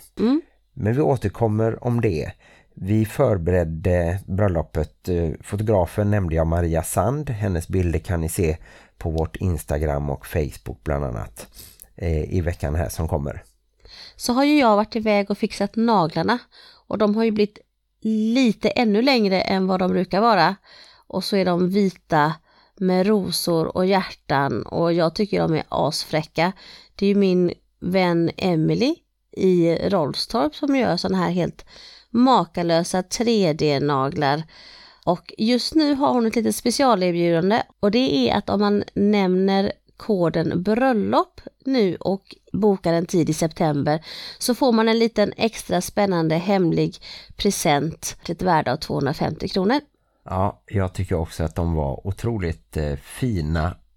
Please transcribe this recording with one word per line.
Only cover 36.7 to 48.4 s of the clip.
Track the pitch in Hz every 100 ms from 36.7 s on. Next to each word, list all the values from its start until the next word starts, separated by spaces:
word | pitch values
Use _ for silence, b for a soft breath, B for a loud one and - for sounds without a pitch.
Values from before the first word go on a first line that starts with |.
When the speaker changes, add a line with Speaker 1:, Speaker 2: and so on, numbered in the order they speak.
| 220 269 208 180 170 170 165 185 226 - _
Speaker 1:
Och | 208
det | 220 262 269 247
är | -
att | -
om | 202
man | 208 208 -
nämner | - 202 208 190 185 190 196 202 - _ _
koden | - 202 170 165 160 175
bröllop | 185 220 269 226 196 254 359 - - _ -
nu | 262 196 160
och | - 196 - - _
bokar | - 208 190 170
en | 165 170
tid | 180 151
i |
september | 156 165 - 165 143 131 156 B B B B
så | - 247
får | 277
man | 226 220
en | 226
liten | 226 - 202 -
extra | 220 - - 180
spännande | - - 202 175 160 160
hemlig | 180 196 170 160 160 - B B B -
present | 208 196 170 143 151 160 - -
till | -
ett | 170